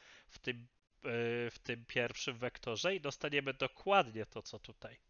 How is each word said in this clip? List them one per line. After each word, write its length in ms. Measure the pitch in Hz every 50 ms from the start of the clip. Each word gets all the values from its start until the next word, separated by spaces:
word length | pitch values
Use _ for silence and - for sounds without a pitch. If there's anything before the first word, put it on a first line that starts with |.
| - - - - - _
w 100 | - -
tym, 180 | - - 123
e, 920 | 120 117 123 _ _ _ _ _ _ - 127 117 117 117 117 117 120 120 117
w 80 | - - -
tym 220 | - 123 117 117
pierwszym 520 | - - 131 120 120 - - - - 131 117
wektorze 560 | 120 123 - - - 127 117 104 - 175 196
i 60 | 190
dostaniemy 540 | 147 143 135 - - 151 143 143 139 135 131
dokładnie 720 | - 139 127 - - - - - - 175 120 110 110 107
to, 160 | - - 110 101
co 160 | - - 107
tutaj. 420 | - - 113 - - 117 117 - _ _